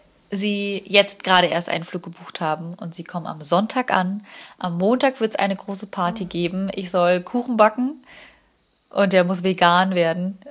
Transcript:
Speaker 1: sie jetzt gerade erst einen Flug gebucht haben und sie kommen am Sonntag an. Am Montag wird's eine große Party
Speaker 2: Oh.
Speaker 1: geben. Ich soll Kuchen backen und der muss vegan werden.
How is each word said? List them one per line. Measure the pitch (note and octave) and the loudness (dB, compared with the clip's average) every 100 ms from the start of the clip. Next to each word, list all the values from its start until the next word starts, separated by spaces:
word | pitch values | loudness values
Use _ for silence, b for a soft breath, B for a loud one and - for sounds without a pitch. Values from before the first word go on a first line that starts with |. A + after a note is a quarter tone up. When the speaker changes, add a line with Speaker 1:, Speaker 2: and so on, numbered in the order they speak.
| _ _ - | _ _ -10
Speaker 1:
sie | G3+ G#3 G3+ G3+ G3 - | -4 -2 -2 -2 -6 2
jetzt | G3+ G3+ - | 4 4 0
gerade | - F#3 F3 | 2 4 4
erst | E3+ F3 | 0 -2
einen | - | -4
Flug | E3+ F3+ | -6 -10
gebucht | F3 E3+ - - | -12 -18 -16 -6
haben | D#3+ D#3 E3 F3 | -4 -4 -8 -12
und | E3+ | -14
sie | D#3+ | -12
kommen | E3+ F3 D#3 | -10 -10 -10
am | D#3 | -8
Sonntag | D3+ F3 A3 B3+ B3 | 0 0 2 -2 0
an. | - F#3 G3+ G#3 B B B | 0 0 -4 -10 B B B
Am | F#3 E3+ | -6 -2
Montag | F#3+ B3+ C4+ C4 | 0 2 0 0
wird's | A3 - | -4 0
eine | G3 F#3+ | -2 -2
große | - G3 G3+ | -8 -12 -10
Party | - F3 A3+ F3+ | -4 -4 -4 -6
Speaker 2:
Oh. | |
Speaker 1:
geben. | E3 E3+ F#3 G3 - | -4 -4 -4 -6 -6
Ich | F#3 | -4
soll | F#3 F3 F3+ | 2 2 2
Kuchen | F3+ B3 A#3+ A3+ | 0 -6 -2 4
backen | G#3+ A3 B3+ D#4 B B B B B B _ _ _ | 4 4 -4 -6 B B B B B B _ _ _
und | - G3+ | 0 4
der | F#3 | 4
muss | F3+ F#3 | 4 2
vegan | F3+ F3+ F3 F3 F#3+ F3+ | 0 4 6 6 4 2
werden. | E3 E3+ F3+ G3 - | 0 0 -4 -8 -12